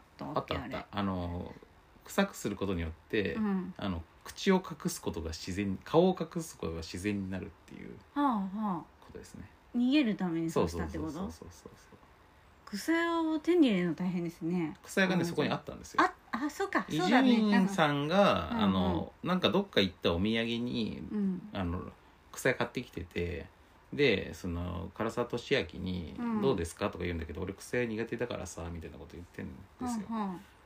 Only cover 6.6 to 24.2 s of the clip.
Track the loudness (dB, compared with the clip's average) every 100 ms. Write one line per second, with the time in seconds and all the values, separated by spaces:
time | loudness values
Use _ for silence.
6.6 | -6 -6 -8 -4 -2 -2 -2 -6 -8 -14
7.6 | -18 -16 -14 -16 -8 0 2 2 -2 -2
8.6 | -2 -2 -6 -18 -18 -18 -16 -16 -16 -18
9.6 | -6 0 4 4 4 2 0 0 0 2
10.6 | 2 0 -4 -4 -4 -4 -8 -10 -16 -18
11.6 | -20 -20 -20 -20 -20 -20 -20 -20 -20 -20
12.6 | -12 -6 0 2 2 2 2 0 4 6
13.6 | 8 6 2 0 0 -2 -2 -4 -2 0
14.6 | -2 -6 -4 2 4 4 2 0 0 0
15.6 | -6 -12 -4 2 2 0 -8 -6 -4 -4
16.6 | -2 -2 -2 0 4 6 8 6 6 6
17.6 | 4 4 2 2 2 6 6 6 0 2
18.6 | 4 4 4 0 -2 -6 -2 2 4 2
19.6 | 2 2 2 2 0 2 2 2 0 -2
20.6 | -2 -2 -2 -4 -6 -2 -2 -2 -6 -4
21.6 | -2 -2 -6 -14 -20 -20 -18 -2 0 0
22.6 | -2 -6 -8 -10 -8 -4 -4 -4 -10 -18
23.6 | -20 -20 -8 2 4 4